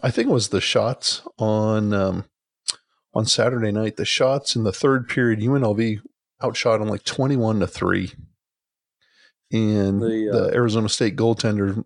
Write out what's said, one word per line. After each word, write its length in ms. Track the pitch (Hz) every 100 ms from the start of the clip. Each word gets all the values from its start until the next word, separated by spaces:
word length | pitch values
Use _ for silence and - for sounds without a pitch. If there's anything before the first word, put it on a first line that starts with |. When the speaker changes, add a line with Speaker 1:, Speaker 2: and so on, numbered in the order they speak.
Speaker 1:
I 80 | 120
think 180 | - 247
it 40 |
was 160 | 139 -
the 120 | 98
shots 640 | - 120 107 127 - - - -
on, 520 | 110 107 107 107 104
um, 320 | 101 95 90 - _ _ _ - - _ _ _ 107
on 100 | 107
Saturday 460 | - 117 123 110
night. 240 | 104 110 -
The 100 | -
shots 500 | - 131 139 - 123
in 80 |
the 100 | 110
third 340 | - 147 135 120
period, 340 | - 120 110
U 140 | 113 139
N 80 |
L 100 | 117
V 280 | 104 113 107 - _ _ -
outshot 360 | 127 113 120 110
them, 100 | 107
like, 140 | 101
twenty-one 580 | - - 131 139 110 107
to 60 | 95
three. 440 | - 95 95 92 - - _ _ _ _ _ _ _ _ _ _ _ -
And 500 | 110 107 107 98 98
Speaker 2:
The, 280 | 113 110 107
Speaker 1:
the 140 | 98 -
Speaker 2:
uh, 100 | -
Speaker 1:
Arizona 340 | 120 110 107
State 260 | - 117 90
goaltender 720 | 113 113 113 104 98 98